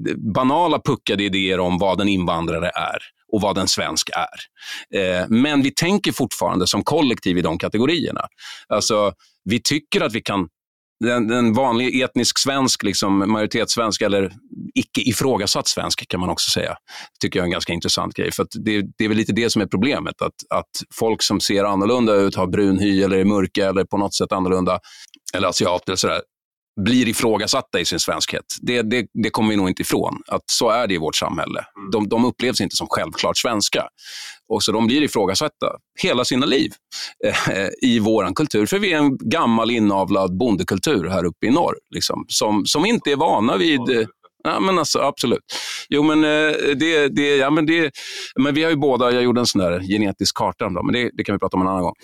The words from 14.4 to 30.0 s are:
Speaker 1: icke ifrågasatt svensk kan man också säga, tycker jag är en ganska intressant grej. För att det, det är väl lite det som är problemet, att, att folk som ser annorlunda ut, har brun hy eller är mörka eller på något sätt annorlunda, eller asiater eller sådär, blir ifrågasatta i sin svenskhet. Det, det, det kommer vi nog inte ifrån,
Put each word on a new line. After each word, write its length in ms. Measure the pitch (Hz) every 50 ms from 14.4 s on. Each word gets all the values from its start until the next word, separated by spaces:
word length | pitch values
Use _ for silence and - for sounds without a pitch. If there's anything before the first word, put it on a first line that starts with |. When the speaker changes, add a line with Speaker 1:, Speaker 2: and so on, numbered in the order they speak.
| - - - - - - -
Speaker 1:
icke 260 | 131 127 - - 123
ifrågasatt 680 | 101 123 107 - 131 135 120 98 101 95 - 151 127 -
svensk 400 | - - 87 87 - - - -
kan 120 | - 90
man 100 | 90 90
också 200 | 82 - - -
säga, 240 | - 92 87 - 87 - _ - - - - - _ -
tycker 180 | - 101 - 98
jag 40 | 90
är 40 | 87
en 40 |
ganska 220 | 87 85 - - 87
intressant 400 | 85 - 87 - - 87 90 -
grej. 180 | - 95 -
För 120 | - - 95
att 60 | - - 101 -
det, 160 | 110 107 104 98 - - -
det 60 | 110
är 20 | 107
väl 100 | 107 107
lite 160 | 110 - 104
det 160 | 98 117 113
som 120 | - 110
är 40 | 98
problemet, 560 | 87 - 95 107 143 135 87 - 85 - -
att, 120 | - 87 - - - -
att 200 | - 92 85 _ - - - - -
folk 280 | - 117 113 110 -
som 180 | - - 107 92
ser 240 | - - 104 98 98
annorlunda 500 | 104 101 95 98 107 123 127 120 110 104
ut, 200 | 98 98 98 92
har 120 | - 95 90
brun 320 | 87 98 104 98 95 92
hy 240 | 101 104 98 95 98
eller 140 | 95 98 95
är 80 | 95
mörka 400 | 101 104 101 92 92 - 104 98 95
eller 140 | 92 98 92
på 140 | - - 101
något 160 | 101 98 -
sätt 160 | - 95 -
annorlunda, 480 | 107 95 92 92 92 92 92 90 90 87 - - - - - - - - _ - -
eller 140 | 104 95 90
asiater 420 | 87 - 107 90 87 87 - -
eller 60 | 92 -
sådär, 240 | - 95 80 87 - _ _ _ _ _ _ _ _ _ _ - 98
blir 220 | 110 123 127 123 110
ifrågasatta 720 | 110 - - 117 110 101 104 98 - 135 120 _ - 92
i 60 | 87
sin 140 | - 92 82
svenskhet. 460 | - - 82 78 - - - - - - - -
Det, 200 | - - 123 120
det, 240 | 113 107 120 123 104 - - 120 107
det 60 | 113
kommer 200 | - 120 113 110
vi 60 | 107
nog 140 | 104 95 92
inte 120 | 90 -
ifrån, 400 | 85 - - 110